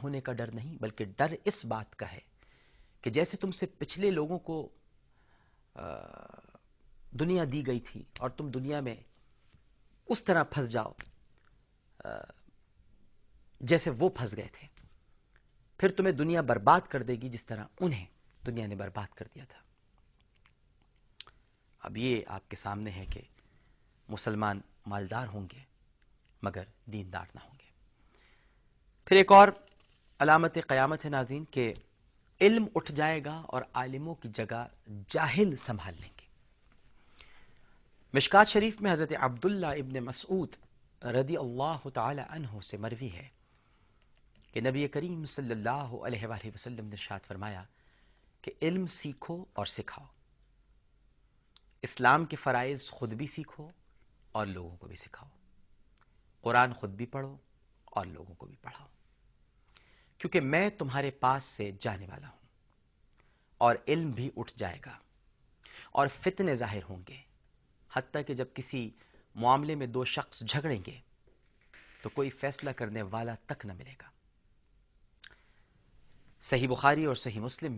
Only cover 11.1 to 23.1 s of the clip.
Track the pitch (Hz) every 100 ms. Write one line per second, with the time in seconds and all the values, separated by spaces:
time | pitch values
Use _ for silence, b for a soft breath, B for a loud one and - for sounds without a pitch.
11.1 | - - - _ - _ _ _ _ 50
12.1 | 55 - - - - _ _ - - -
13.1 | - - - - - 127 165 170 120 180
14.1 | - 120 104 104 - - - - - _
15.1 | - _ - _ _ _ _ 190 190 190
16.1 | 139 151 170 135 113 104 170 - 139 113
17.1 | 120 127 117 - 107 107 - 185 120 87
18.1 | - - - - 117 104 101 98 92 98
19.1 | - - - 131 - _ _ _ _ _
20.1 | _ _ _ - _ _ _ _ _ _
21.1 | _ - _ _ _ _ _ - 101 123
22.1 | 117 - 95 - 98 - 101 107 92 95